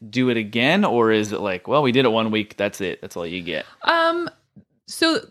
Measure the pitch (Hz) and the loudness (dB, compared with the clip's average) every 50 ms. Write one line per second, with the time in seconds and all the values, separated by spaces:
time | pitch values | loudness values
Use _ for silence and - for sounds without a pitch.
0 | 117 107 104 127 127 127 120 113 107 104 110 117 123 143 170 202 208 156 110 120 | -20 -6 -2 0 0 2 0 0 -2 -2 -2 0 2 2 2 2 2 2 4 4
1 | 113 110 110 107 107 101 104 - 101 101 92 90 - - 123 147 147 127 117 135 | 4 4 4 2 2 0 -4 -6 -4 -4 -6 -6 -4 0 0 2 2 4 4 4
2 | 131 117 110 113 110 110 110 110 104 - - - 101 104 - - 98 87 - - | 4 4 4 2 0 0 0 -2 -4 -4 -4 -2 -2 -2 -2 -4 -6 -6 -6 -8
3 | - 87 - 92 87 85 87 90 85 82 80 76 - - - _ - - 330 330 | -12 -12 -10 -8 -8 -6 -8 -8 -8 -6 -6 -8 -8 -10 -16 _ -2 0 0 2
4 | 330 330 339 349 349 294 - _ _ _ _ - - _ _ _ _ - - - | 2 0 0 -2 -6 -8 -12 _ _ _ _ -20 -20 _ _ _ _ -16 -4 -2
5 | 339 330 320 - - - | 0 0 0 -2 -4 -8